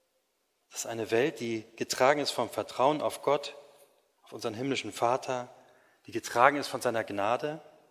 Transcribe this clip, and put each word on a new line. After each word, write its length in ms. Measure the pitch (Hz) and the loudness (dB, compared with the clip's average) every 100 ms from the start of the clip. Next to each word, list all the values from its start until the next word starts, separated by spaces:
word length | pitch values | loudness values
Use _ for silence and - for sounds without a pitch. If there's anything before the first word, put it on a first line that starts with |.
| _ _ _ _ _ _ _ | _ _ _ _ _ _ _
Das 100 | - | -10
ist 40 | 110 | -6
eine 260 | 113 104 | -4 0
Welt, 300 | 113 143 - | 2 2 0
die 240 | 120 113 110 - | -4 -4 -6 -8
getragen 460 | 120 - 127 147 | -4 4 4 4
ist 100 | 139 | 2
vom 180 | - 113 | -2 -2
Vertrauen 520 | - 104 - 127 151 | -2 -4 2 2 2
auf 220 | 113 - | -2 -2
Gott, 320 | - 147 - - - - - _ _ _ | 0 0 -2 -14 -20 -20 -20 _ _ _
auf 80 | - | -16
unseren 220 | - 117 | -8 -6
himmlischen 400 | 107 135 127 110 | -4 -2 -2 -4
Vater, 600 | - 117 127 - 127 123 - - _ _ _ - | -2 0 0 -2 -6 -6 -14 -20 _ _ _ -10
die 80 | |
getragen 420 | 110 - 117 131 143 | -8 -2 6 6 6
ist 140 | 127 | -2
von 120 | 131 | -2
seiner 220 | 127 113 | 0 0
Gnade. 580 | 104 101 101 123 151 160 - - _ | -2 -2 0 0 -2 -8 -14 -20 _